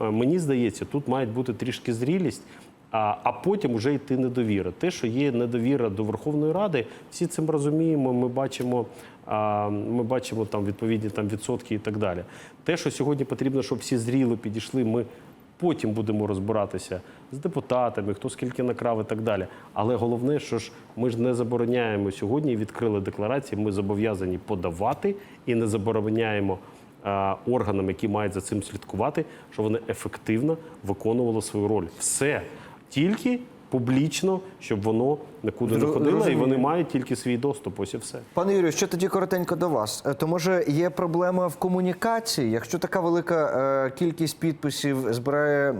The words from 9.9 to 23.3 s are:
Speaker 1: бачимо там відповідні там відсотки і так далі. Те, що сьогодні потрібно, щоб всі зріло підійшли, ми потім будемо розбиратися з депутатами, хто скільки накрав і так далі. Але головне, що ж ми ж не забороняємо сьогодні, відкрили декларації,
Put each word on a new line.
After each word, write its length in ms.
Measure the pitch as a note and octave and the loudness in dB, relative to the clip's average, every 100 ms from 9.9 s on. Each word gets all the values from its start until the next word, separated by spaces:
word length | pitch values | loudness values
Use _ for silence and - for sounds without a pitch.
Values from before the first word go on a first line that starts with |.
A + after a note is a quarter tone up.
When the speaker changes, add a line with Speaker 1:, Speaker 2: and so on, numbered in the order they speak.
| A#2+ | 0
Speaker 1:
бачимо 420 | A2+ B2+ - A2 G#2 | 2 0 0 -2 -2
там 200 | G#2+ G2+ | 0 -2
відповідні 440 | G2+ A2+ A2+ G#2+ | -2 0 0 0
там 180 | G#2+ G#2 | -2 -2
відсотки 480 | G#2 - A#2+ - G#2+ | -2 -2 -4 -2 -4
і 40 | |
так 180 | G#2+ G#2 | -2 -2
далі. 260 | G#2 F2 F2+ - - - | -2 -2 -6 -14 -20 -8
Те, 140 | - E3 | -2 -2
що 140 | D3 | -2
сьогодні 340 | - C#3 C#3+ C3 | 0 0 0 -2
потрібно, 380 | C3 C3+ C3+ | -2 0 0
щоб 140 | B2 A#2+ | 0 -4
всі 200 | - B2+ | 0 0
зріло 400 | A2+ C3+ B2 A2+ | 2 2 4 2
підійшли, 460 | A2+ G#2+ - C3 | -2 -6 -4 0
ми 220 | A2+ A#2 A#2 - - - - - | 2 2 -2 -8 -20 -20 -20 -2
потім 340 | F3 D#3 A2 | 0 2 0
будемо 360 | G#2+ G#2+ G#2+ G#2 | 0 0 0 0
розбиратися 720 | G2 G2+ A2 G2 F#2 - F#2 - - - | 0 0 0 0 -4 -6 -8 -10 -20 -14
з 60 | C3+ | -6
депутатами, 760 | F3 D3+ - B2 A#2+ A2 G2+ | -4 -4 0 2 2 0 -2
хто 160 | G2 C3 | -2 -4
скільки 340 | - B2+ B2 | -4 -4 -2
накрав 380 | B2 A#2+ A#2+ A2+ | -2 0 0 0
і 20 | |
так 180 | G#2 A2 | 0 -2
далі. 260 | A2+ G2+ F#2 - - | 0 -2 -4 -10 -10
Але 220 | - G#2+ A#2+ | -2 0 2
головне, 440 | A#2 A#2+ B2 D3 | 2 2 0 0
що 200 | - A#2+ | -2 -4
ж 120 | - - - - | -6 -14 -16 -2
ми 140 | B2 | -2
ж 120 | A2+ | 2
не 120 | B2 | 2
забороняємо 800 | A#2+ A#2 A#2+ A#2 B2 A#2 G#2 G2+ | 2 0 0 2 2 2 2 0
сьогодні, 440 | F#2+ G#2 C#3 D#3 A2+ | -2 0 0 2 0
відкрили 440 | G#2+ - A#2 G#2 | -2 -2 0 0
декларації, 640 | F#2+ G2+ G#2 | -2 -4 -2